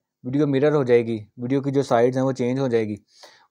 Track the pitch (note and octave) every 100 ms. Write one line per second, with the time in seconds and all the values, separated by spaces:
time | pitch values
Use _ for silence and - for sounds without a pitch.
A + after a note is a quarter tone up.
0 | _ _ B2 C#3 D3+ C3+ D3+ D3+ B2 A#2+
1 | A#2 A2+ G#2+ - B2 C#3 C3+ C#3 C3+ A#2+
2 | B2 C3 C3 C3 A#2+ C3 C3+ A#2 G#2+ G#2
3 | _ _ - _ _